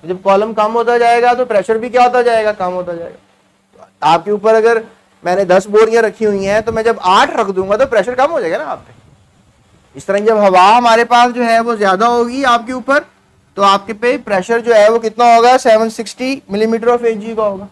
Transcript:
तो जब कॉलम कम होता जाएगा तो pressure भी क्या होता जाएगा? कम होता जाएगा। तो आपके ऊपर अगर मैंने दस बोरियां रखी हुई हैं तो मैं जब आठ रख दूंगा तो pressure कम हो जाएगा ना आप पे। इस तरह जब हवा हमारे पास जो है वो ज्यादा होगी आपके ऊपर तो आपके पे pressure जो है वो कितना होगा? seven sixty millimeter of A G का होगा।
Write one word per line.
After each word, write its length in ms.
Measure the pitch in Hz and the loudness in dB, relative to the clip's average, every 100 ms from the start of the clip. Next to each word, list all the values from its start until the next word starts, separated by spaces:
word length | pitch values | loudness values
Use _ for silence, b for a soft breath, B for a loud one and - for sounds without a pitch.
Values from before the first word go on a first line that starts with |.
तो 40 | 156 | -10
जब 140 | 185 | -6
कॉलम 300 | 196 196 220 | 0 0 0
कम 180 | 214 214 | -2 -2
होता 240 | 233 226 240 | 0 0 2
जाएगा 360 | 233 233 240 | 2 2 2
तो 120 | 240 247 | 0 0
pressure 320 | 208 185 220 | -2 0 -4
भी 120 | 240 | -2
क्या 140 | 240 | 0
होता 180 | 247 247 | 2 2
जाएगा? 280 | 240 226 214 | 0 0 -2
कम 180 | 202 185 | -4 -6
होता 220 | 180 180 | -6 -8
जाएगा। 240 | 170 170 - _ _ _ _ _ _ | -10 -14 -18 _ _ _ _ _ _
तो 80 | - _ | -20 _
आपके 280 | 147 170 165 | 0 0 0
ऊपर 240 | 208 208 220 | -2 2 2
अगर 280 | 220 226 226 _ _ _ | 2 0 -4 _ _ _
मैंने 220 | 170 185 185 | -4 -2 2
दस 220 | 185 202 | 0 2
बोरियां 360 | 208 220 226 | 2 2 2
रखी 220 | 220 - 220 | -2 -2 -4
हुई 180 | 196 196 | -2 -2
हैं 160 | 214 | -2
तो 80 | 220 | -2
मैं 120 | 220 | -4
जब 160 | 220 226 | -2 -2
आठ 340 | 185 196 262 - | 0 2 2 -2
रख 100 | 202 | -4
दूंगा 280 | 185 190 208 | -4 -2 0
तो 80 | 277 | 0
pressure 300 | 226 196 247 | 0 -2 -2
कम 160 | 285 | -2
हो 80 | 330 | -2
जाएगा 160 | 175 202 | -4 -6
ना 60 | 294 | -8
आप 140 | - | -12
पे। 140 | - - _ _ _ _ _ _ _ _ _ 139 | -14 -20 _ _ _ _ _ _ _ _ _ -18
इस 100 | - | -4
तरह 120 | 202 | -2
जब 160 | 208 214 | 0 2
हवा 280 | 208 185 190 | 2 4 6
हमारे 360 | 233 240 226 233 | 4 4 2 2
पास 260 | 240 247 | 2 2
जो 120 | 240 | 0
है 160 | 240 226 | 0 0
वो 140 | 233 226 | 0 -2
ज्यादा 300 | 196 190 233 | 0 2 0
होगी 360 | 240 240 254 269 | 0 -2 -2 0
आपके 280 | 240 226 | 0 -2
ऊपर 320 | 254 233 285 - _ _ _ _ - | -10 -2 -2 -2 _ _ _ _ 0
तो 40 | |
आपके 320 | 196 196 196 214 | 2 2 -2 -4
पे 220 | 240 254 | -4 -4
pressure 420 | 240 196 180 233 | -2 -4 -2 -4
जो 120 | 233 | 2
है 160 | 226 208 | 4 4
वो 100 | 226 | 2
कितना 340 | 220 214 240 233 | -4 0 4 4
होगा? 200 | 233 262 | 4 2
seven 320 | 262 220 226 | 4 2 0
sixty 520 | 220 208 - 254 269 _ | -6 -12 -8 -8 -8 _
millimeter 400 | 202 220 226 233 | -4 -2 0 0
of 140 | 240 | 0
A 120 | 233 220 | 0 -4
G 180 | 220 220 | -8 -4
का 80 | |
होगा। 240 | 214 196 202 | -4 -4 -14